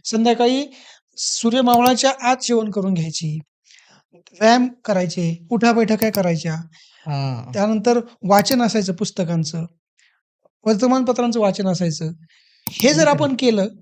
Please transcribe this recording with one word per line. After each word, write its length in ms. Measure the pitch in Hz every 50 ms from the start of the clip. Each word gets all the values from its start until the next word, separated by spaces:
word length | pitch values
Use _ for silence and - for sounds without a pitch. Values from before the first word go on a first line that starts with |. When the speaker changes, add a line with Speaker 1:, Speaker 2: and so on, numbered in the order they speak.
| -
Speaker 1:
संध्याकाळी 600 | - 226 220 226 240 233 240 240 240 254 269 294 277 - - - - - _ _ _ _
सूर्य 440 | - - - - - - 233 220 262
मावळाच्या 520 | 247 247 240 233 240 254 254 233 269 262 269 269
आत 140 | 247 240 262 254
जेवण 280 | - - 240 226 220 214
करून 240 | 185 208 190 196 190
घ्यायची. 440 | 165 160 160 156 - 165 156 151 156 151 _ _ _ _ _ - - _ _ _ _ _ _ _
व्यायाम 540 | _ _ _ _ - 214 226 233 254 247 247 247 _ -
करायचे, 600 | 220 202 185 180 165 - 185 175 165 165 - - -
उठाबैठका 600 | 240 214 233 233 226 233 226 202 220 214 220 220
करायच्या. 420 | 208 202 180 175 170 156 - 165 160 160 165 - _ - - _ _ _ -
Speaker 2:
हां. 460 | 151 143 139 139 135 127 117 - -
Speaker 1:
त्यानंतर 480 | 170 208 202 214 226 214 208 240 233 240 233 - - _ - 180
वाचन 340 | 202 202 - - 269 247
असायचं 300 | 240 214 - 220 190 190
पुस्तकांचं, 720 | 175 - 214 - - - 180 160 170 165 156 - - 165 160 - _ _ _ _ _ _ _ _ _ _ _ _ _ _ _ _ _ _ -
वर्तमानपत्रांचं 720 | 214 220 196 254 247 254 262 254 247 240 247 240 240 226 233
वाचन 260 | 208 196 190 - 196
असायचं. 440 | 190 180 170 180 165 156 - 165 156 165 160 160 _ _ _ _ _ _ _ _ -
हे 240 | - - 214 262 302
जर 140 | 320 311 294
Speaker 2:
हं. 60 | 285
Speaker 1:
आपण 220 | 285 302 277 262 226
केलं, 280 | 262 240 220 202 190 220 - -